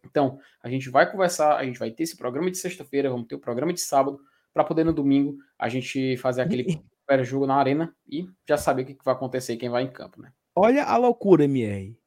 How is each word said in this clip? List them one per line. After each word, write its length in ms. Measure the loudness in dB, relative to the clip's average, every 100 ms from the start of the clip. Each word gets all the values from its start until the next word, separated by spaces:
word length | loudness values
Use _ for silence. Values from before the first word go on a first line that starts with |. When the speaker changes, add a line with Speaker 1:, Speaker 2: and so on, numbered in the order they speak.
| -4
Speaker 1:
Então, 340 | -2 -2 -4 _ _
a 80 | -8
gente 200 | -8 0
vai 200 | 2 2
conversar, 480 | 2 -2 2 2 2
a 60 |
gente 160 | -2 -6
vai 120 | -8
ter 120 | -6
esse 140 | -8 -6
programa 340 | -6 -4 -4
de 60 | -4
sexta-feira, 520 | -10 -10 -6 -2 -2
vamos 180 | -4 -8
ter 80 | -10
o 40 |
programa 320 | -6 -4 -4
de 80 | -4
sábado, 400 | 0 2 0 -4 _ _ _
pra 100 | -2
poder 200 | 0 2
no 100 | 0
domingo 440 | 2 2 4 2 -4 _ _
a 120 | -4
gente 480 | -4 -6 -4 -2 0
fazer 240 | -2 0
aquele 220 | 0 -2
Speaker 2:
E 200 | -2 -4 _ _ 0
Speaker 1:
pré-jogo 400 | 0 2 -2 2
na 100 | 2
arena 380 | 2 0 -2 _ _
e 220 | -10 -10 _ -2
já 100 | 0
saber 260 | 0 -2
o 20 | -4
que, 100 | -6
que 80 |
vai 100 | -4
acontecer 400 | -2 -4 -6 -6
e 40 | -6
quem 120 | -4
vai 140 | -4
em 80 | -4
campo, 300 | -8 -20 -20
né? 100 | -20 _ _ 2
Speaker 2:
Olha 300 | 4 4 2
a 100 | 2
loucura, 460 | 2 2 6 6
M 200 | 6 2
R. 360 | -2 -6 -10 -18